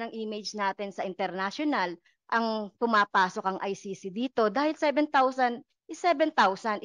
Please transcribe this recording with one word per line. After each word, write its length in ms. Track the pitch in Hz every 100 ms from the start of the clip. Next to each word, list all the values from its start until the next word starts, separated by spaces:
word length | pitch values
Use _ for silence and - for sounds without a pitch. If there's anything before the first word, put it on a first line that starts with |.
ng 80 | 226
image 400 | 226 214 214 190
natin 400 | 208 196 190 202
sa 160 | 196 196
international, 880 | 180 185 180 196 240 302 247 180 170 _ _ -
ang 400 | 226 226 220 208 -
pumapasok 640 | 233 214 208 202 185 214
ang 160 | 190 190 180
I 80 |
C 240 | 196 202 190
C 160 | 196
dito. 400 | 185 254 - 214
Dahil 240 | 214 302 311
seven 320 | 302 285 302
thousand 560 | 277 262 254 247 240 - _ -
is 80 | 320
seven 320 | 359 294 311
thousand. 480 | 311 196 190 226 208